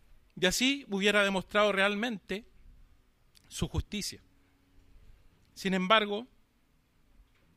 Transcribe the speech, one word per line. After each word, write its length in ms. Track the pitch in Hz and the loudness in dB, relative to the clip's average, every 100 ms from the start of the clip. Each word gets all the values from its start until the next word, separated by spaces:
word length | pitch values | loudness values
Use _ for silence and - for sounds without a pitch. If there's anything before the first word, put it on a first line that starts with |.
| _ - _ - | _ -20 _ -2
y 60 | |
así 400 | 180 - 262 285 - | 0 2 0 0 -4
hubiera 360 | 190 208 208 | 0 2 4
demostrado 480 | 196 190 - 208 208 | 4 0 0 2 2
realmente 720 | 196 202 208 247 214 - 196 - - - - - _ _ _ _ _ _ | 2 0 0 -4 -6 -8 -10 -12 -20 -20 -20 -20 _ _ _ _ _ _
su 180 | - 170 | -8 -4
justicia. 560 | 156 - 208 - - _ _ _ _ _ - - - - - - _ _ | -4 -4 -6 -8 -12 _ _ _ _ _ -20 -20 -20 -20 -20 -20 _ _
Sin 180 | - 190 | -8 -4
embargo, 560 | 185 185 220 208 208 254 _ _ _ _ _ _ _ _ - _ _ _ | -2 4 2 2 -6 -10 _ _ _ _ _ _ _ _ -20 _ _ _